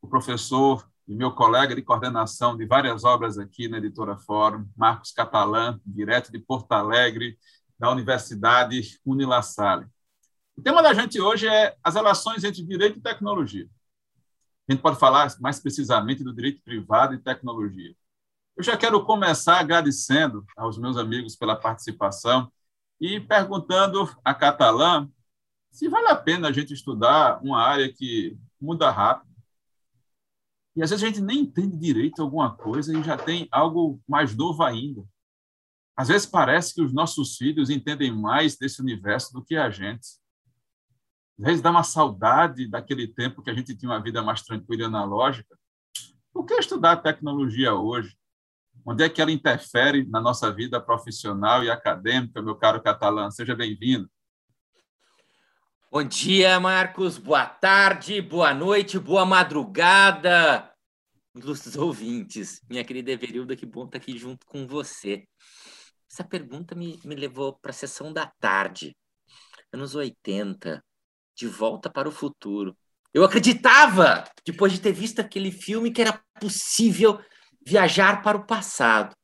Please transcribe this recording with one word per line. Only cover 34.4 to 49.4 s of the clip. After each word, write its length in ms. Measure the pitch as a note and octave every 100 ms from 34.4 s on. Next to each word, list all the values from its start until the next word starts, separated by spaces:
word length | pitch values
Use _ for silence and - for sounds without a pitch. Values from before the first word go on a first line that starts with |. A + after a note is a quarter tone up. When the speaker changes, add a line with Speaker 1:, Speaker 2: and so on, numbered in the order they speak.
| E3 D#3
Speaker 1:
ainda. 420 | C#3+ A#2 C#3 B2 F#2+ _ _ _ _ _ _ _ _
Às 140 | - C3
vezes 180 | G3 G3+
parece 460 | F3+ C3 D#3 E3+
que 80 | -
os 140 | D3+
nossos 420 | C3 E3 - C3 -
filhos 320 | B2+ D#3 C3+
entendem 420 | C#3+ C#3+ D3 C3+
mais 460 | A2 G#2+ C3 D#3 -
desse 240 | C3+ -
universo 540 | C3 A2 F#2+ G#2+ -
do 100 | B2+
que 100 | B2+
a 140 | D#3+ C3
gente. 380 | G2 F#2+ A#2 - - _ _ _ _ _ _ _ _ _ _ _ _
Às 60 |
vezes 160 | A2 E3
dá 100 | D3+
uma 120 | E3+
saudade 840 | D#3 E3 D3 F#2+ A2 C3 E3 B2+ B2
daquele 400 | A#2 - A#2+ A#2
tempo 360 | - B2 -
que 80 | B2
a 40 |
gente 220 | A#2 B2+ A2
tinha 160 | B2+
uma 100 | A2+
vida 200 | A2 A2+
mais 180 | G#2+ G#2
tranquila 440 | - G#2+ - A2+
e 20 | A#2
analógica. 720 | G#2+ G2+ G2+ C3 B2+ G#2+ _ _ _ _ - - _ _
Por 140 | - -
que 80 |
estudar 480 | A#4 - F4 E3 E3
tecnologia 720 | D#3 D#3 D3+ C#3+ C3+ A2 C3
hoje? 420 | G#2 G#2+ A#2+ G2+ _ _ _ _ _ _ _
Onde 220 | - A2+
é 60 | D#3+
que 100 | D#3+
ela 100 | D#3
interfere 760 | D#3